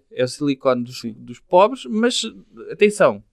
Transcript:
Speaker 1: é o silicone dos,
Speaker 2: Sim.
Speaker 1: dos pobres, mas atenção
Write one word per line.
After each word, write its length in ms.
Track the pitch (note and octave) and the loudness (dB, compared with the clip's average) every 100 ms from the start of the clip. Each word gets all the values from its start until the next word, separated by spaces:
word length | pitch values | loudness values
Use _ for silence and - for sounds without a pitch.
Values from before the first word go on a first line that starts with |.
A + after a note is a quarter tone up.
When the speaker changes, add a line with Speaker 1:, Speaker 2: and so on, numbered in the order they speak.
| _ | _
Speaker 1:
é 120 | - | -6
o 40 | B2+ | -4
silicone 560 | - D3 C3+ C#3 B2 | -2 -4 -2 0 -2
dos, 160 | A#2+ B2 | -4 -10
Speaker 2:
Sim. 120 | A#2 A#2 | -14 -14
Speaker 1:
dos 200 | B2 A#2+ | -18 -18
pobres, 460 | - F3+ G#3+ C4 B3 | 2 4 4 0 -6
mas 380 | G#3+ A#3+ - A3+ F#3+ - - - | -2 -2 -2 -8 -12 -20 -18 -10
atenção 500 | D3 G#3 G3+ D3+ G2+ - | 0 2 4 2 2 -10